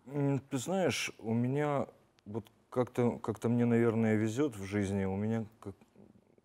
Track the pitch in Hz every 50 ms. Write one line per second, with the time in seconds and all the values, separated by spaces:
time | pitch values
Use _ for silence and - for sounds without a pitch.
0 | _ 120 139 147 143 139 139 131 - - 143 131 117 165 185 190 175 139 104 -
1 | - - - - - 113 113 120 123 127 135 143 151 147 143 135 - - - _
2 | _ _ _ _ _ 101 104 113 - - _ _ _ _ - 123 123 - - -
3 | 120 117 76 - - - 107 - - 113 120 120 120 120 117 117 120 117 110 113
4 | 113 110 107 107 110 110 107 127 151 143 110 101 98 95 101 104 101 95 101 98
5 | 95 95 95 98 107 110 113 113 107 104 - _ - 101 98 - - _ _ -
6 | - - _ - _ _ _ _